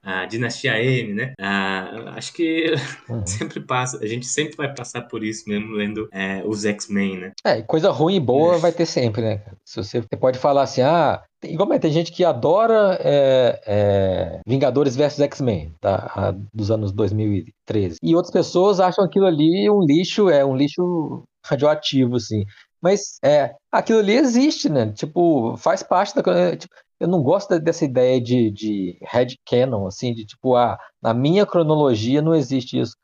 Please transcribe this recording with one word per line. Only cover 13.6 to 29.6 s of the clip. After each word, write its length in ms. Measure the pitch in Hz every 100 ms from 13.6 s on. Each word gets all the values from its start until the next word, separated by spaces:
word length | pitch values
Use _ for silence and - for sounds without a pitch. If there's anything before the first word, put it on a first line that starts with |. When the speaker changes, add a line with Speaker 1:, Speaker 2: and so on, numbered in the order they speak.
Speaker 2:
é, 760 | - 104 101 98 95 92 87 82
Vingadores 520 | 104 135 139 123 147 123
versus 240 | 147 139
X-Men, 520 | 143 - 127 92 80 -
tá? 300 | 101 95 -
A, 220 | - 101 95 104
dos 200 | 110 104
anos 180 | 110 104
dois 220 | 101 104
mil 200 | 107 107
e 200 | 101 82 _
treze. 340 | - 107 92 82
E 140 | 165 165
outras 160 | 175
pessoas 480 | 190 - 175 190 190
acham 240 | 185 175
aquilo 220 | 185 196 190
ali 440 | 151 156 185 208
um 100 | 208
lixo, 480 | 165 151 185 - 196
é, 160 | 143
um 120 | 139 131
lixo 680 | 143 - 180 175 143 123 - _ -
radioativo, 720 | 139 147 151 - 139 123 123
assim. 280 | 104 107 101 - _ _
Mas, 380 | 175 196 - -
é, 300 | 139 147 131 - _
aquilo 260 | - 185 226
ali 140 | 202
existe, 540 | 233 277 233 294 - -
né? 240 | 143 110
Tipo, 640 | 104 151 - 170 147 113 120
faz 260 | - 180
parte 320 | - 180 196
da 80 | -
co-, 80 | 190
é, 240 | 175 180
tipo, 180 | 160 - _ _ _
eu 80 | 170
não 120 | 180
gosto 260 | 131 190 196
de, 80 | 175
dessa 260 | 160 165
ideia 360 | 151 127 127 131
de, 320 | 117 123 110
de 440 | 101 107 104 92 -
headcanon, 840 | - 120 123 127 - 123